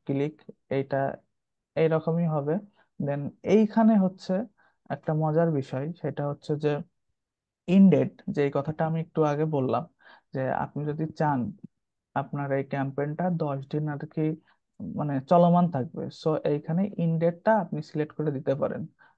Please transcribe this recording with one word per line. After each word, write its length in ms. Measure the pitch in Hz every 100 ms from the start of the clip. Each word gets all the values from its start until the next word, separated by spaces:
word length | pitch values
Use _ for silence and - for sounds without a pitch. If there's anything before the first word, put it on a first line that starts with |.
click, 300 | - 139 147 151 - - -
এইটা 300 | 135 135 135 139 - _ _ _ _ _ -
এইরকমই 500 | 160 160 160 165 170
হবে। 280 | 156 143 170 - _ _ -
Then 200 | 143 143 143 -
এইখানে 520 | - 208 220 233 226 220
হচ্ছে 360 | 185 190 - 190 247 _ _ _ -
একটা 220 | 135 -
মজার 360 | 156 156 156 170
বিষয়, 360 | 147 131 131 147
সেটা 300 | 170 151 - 143
হচ্ছে 240 | 139 - 151
যে 160 | 151 147 165 _ _ _ _ _ _ _ -
ইনডেট, 440 | 190 196 143 - - -
যে 120 | 147
এই 80 | 143
কথাটা 320 | 139 139 156 160
আমি 140 | 165
একটু 200 | 160 -
আগে 200 | 151 147
বললাম, 400 | 156 151 127 117 - _ _ - _
যে 80 | 135 131
আপনি 300 | - - -
যদি 200 | 147 151 156
চান 280 | - 151 135 117 - - _ _ _ _ 135
আপনার 320 | 135 147 139
এই 120 | 139
ক্যাম্পেইনটা 600 | 135 139 135 135 147 151 180
দশ 280 | 165 156 139 135
দিন 160 | 151 151
আর 140 | 143 151
কি 200 | - 156 156 _ _ _ -
মানে 340 | - - 147 139
চলমান 460 | 131 175 175 175 175
থাকবে। 340 | 143 123 - 135 -
So, 60 | 160 156
এইখানে 380 | - 147 151 165 202 -
ইনডেটটা 560 | 170 165 165 170 - 220
আপনি 220 | 170 151
সিলেক্ট 300 | 151 151 151 -
করে 140 | 156
দিতে 240 | 135 -
পারেন। 280 | 135 - - 160 _ _